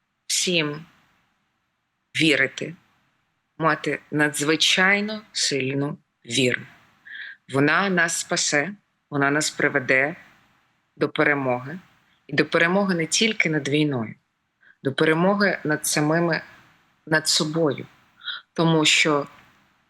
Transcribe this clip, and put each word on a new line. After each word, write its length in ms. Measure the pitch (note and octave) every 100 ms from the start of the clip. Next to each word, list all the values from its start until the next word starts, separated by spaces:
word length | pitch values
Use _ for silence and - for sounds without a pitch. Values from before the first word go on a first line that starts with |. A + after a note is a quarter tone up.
| _ _ -
всім 600 | - F#3+ E3+ D3+ D3 E3 _ _ _ _ _ _ _ _ _ _ _ _ -
вірити, 540 | D#3 C3 C3 - D3+ E3+ _ _ _ _ _ _ _ -
мати 420 | D#3 D3+ D#3 - -
надзвичайно 1120 | D3+ D3 D3 D3 D#3+ - - F#3+ G3+ G#3 G#3+ -
сильну 640 | - - C#3 C3 C#3 C#3+ - _ _
віру. 380 | B2 A#2+ B2 B2 B2+ - _ _ - - - - -
Вона 400 | C3 D3 E3 G3
нас 300 | F3 E3+ -
спасе, 560 | - F3 - D3 D#3+ G#3 _ _ _
вона 200 | C#3+ C#3
нас 200 | D3 D3+
приведе 640 | - C#3+ C#3+ C3 C3 C#3+ F3+ - _ _ _ _ _ _ -
до 120 | D3+
перемоги. 720 | - D3 C#3+ C3 B2 C3 F#3 - _ _ _ -
І 100 | D3
до 100 | D3+
перемоги 480 | E3 E3+ G3 G3
не 120 | E3+ D#3+
тільки 440 | - A3+ G#3 E3
над 180 | D3+ C#3
війною, 460 | D3+ D3+ B2+ A2 - _ _ _ _ _ _
до 100 | C#3
перемоги 680 | B2+ D#3 D#3+ F#3 G3+ G3 -
над 220 | D3+ D3 -
самими, 560 | D#3+ D3+ E3 E3+ D#3 - - _ _ _ _ -
над 220 | D#3 D#3
собою. 580 | - D#3 E3 D#3 A#2+ - _ _ _ - - -
Тому 320 | - E3 D#3+
що 420 | D3+ - D#3+ C#3+ C#3+ - - _ _ _